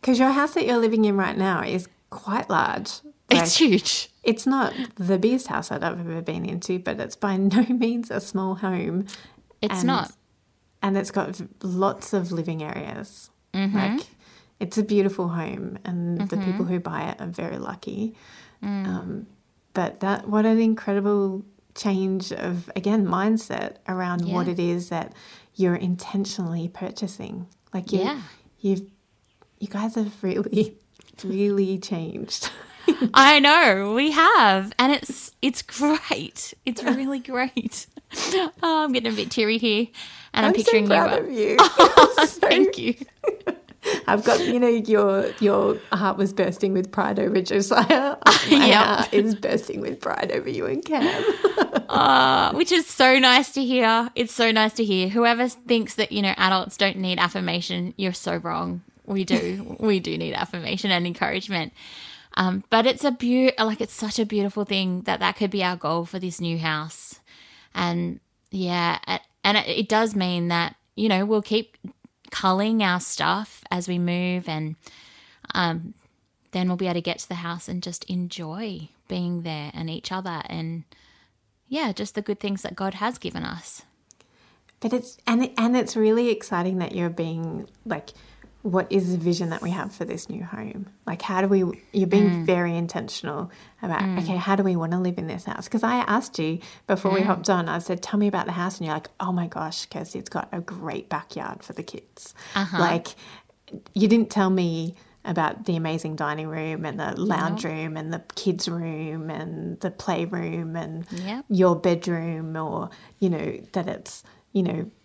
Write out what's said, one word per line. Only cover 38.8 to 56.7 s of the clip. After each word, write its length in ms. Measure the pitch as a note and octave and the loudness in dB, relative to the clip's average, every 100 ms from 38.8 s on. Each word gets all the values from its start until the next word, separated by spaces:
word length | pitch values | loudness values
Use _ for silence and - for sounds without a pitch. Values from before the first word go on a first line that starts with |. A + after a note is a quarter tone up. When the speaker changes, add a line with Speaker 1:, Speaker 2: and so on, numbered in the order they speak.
Speaker 2:
I'm 80 | D4+ | 2
getting 220 | B3 A3+ | 0 -2
a 20 | G#3+ | -4
bit 140 | A#3+ | -2
teary 260 | - G#3+ A3+ | 0 2 2
here, 300 | A3+ G#3 A#3 - - - - | 2 2 0 -6 -16 -18 -6
and 120 | - A3 | 2 4
I'm 40 | |
Speaker 1:
I'm 20 | F#4 | 4
so 80 | |
Speaker 2:
picturing 240 | - A4+ G#3 | 6 6 6
Speaker 1:
proud 240 | - - | 4 4
Speaker 2:
you. 160 | - G4 | 2 0
Speaker 1:
of 40 | |
you. 260 | B3 G#3+ - | 0 2 8
Speaker 2:
<laughs> 0 | |
Oh, 540 | G4 - E4 - D4 - | 8 10 8 10 8 8
Speaker 1:
<laughs> 100 | D#4 | 2
So 0 | |
Speaker 2:
thank 520 | - - F4+ F#4+ - | 4 4 6 4 4
you. 180 | - A#3+ C4+ _ - G#4+ - - - - G4+ G#4 - | -4 -4 -8 _ -6 -4 -8 -8 -14 -8 -2 -2 2
Speaker 1:
I've 180 | G3+ A3+ | 2 4
got, 200 | - F4 | 4 4
you 140 | A#3+ | 4
know, 80 | A#3+ | 4
your, 640 | A#3 A3 G#3+ G3+ G3 G3 - | 4 4 4 4 2 0 2
your 380 | G#3 G3+ G3+ G#3+ - | 4 4 2 0 -2
heart 240 | F#3+ G3 - | 0 0 2
was 160 | G3 | 0
bursting 400 | G3 F3+ F3 G3 | 2 0 2 0
with 180 | F#3 G3 | 0 -2
pride 260 | - G#3 G3+ | -2 0 0
over 220 | G3+ F#3+ | 2 0
Josiah. 760 | F#3 G3 G3 - - D4+ C#4 C#4+ | 2 0 4 2 4 4 2 4
<laughs> 40 | - - - | 6 6 6
My 160 | C#4+ C#4 | 6 8
Speaker 2:
Yep. 180 | G#3+ G#3+ | 8 6
Speaker 1:
heart 280 | G#3 - | 2 2
is 220 | G#3 G#3+ G#3 | 2 2 0
bursting 440 | - - - - | 0 -2 -2 -8
with 200 | - - | -8 -6
pride 300 | - - - | -6 -4 -2
over 160 | - - | -2 -2
you 160 | - F2+ | -4 -4
and 180 | D4 | -4
Cam. 400 | - D4+ D#4+ - A4 | -2 0 0 2 0
<laughs> 40 | - G4+ G#4 - B3+ - | 2 0 2 0 0 0
Speaker 2:
Uh, 640 | - B3 C4 C4 - - | 2 6 6 6 4 2
which 180 | - F4 | 2 2
is 140 | E4+ - | 2 0
so 320 | - C4 C4 | 4 6 8
nice 340 | B3+ B3 C#4+ | 8 6 4
to 100 | - B3+ | -2 0
hear. 460 | B3+ A3+ A3+ A#3 | 2 4 4 0
It's 180 | - A#3 | -4 -4
so 200 | - A3+ | 2 2
nice 220 | A3 G#3+ | 4 2
to 100 | A3 A3 | 2 0
hear. 240 | F#3+ F#3 | 2 2
Whoever 400 | A3 A#3 A#3 B3 | 2 2 2 0
thinks 460 | - - A#3 G3+ - | -4 0 0 0 -2
that, 160 | G#3 | -2
you 100 | G#3 | 0
know, 140 | G3 F#3+ | 0 2
adults 400 | F#3 F#3+ F#3 | 2 2 -2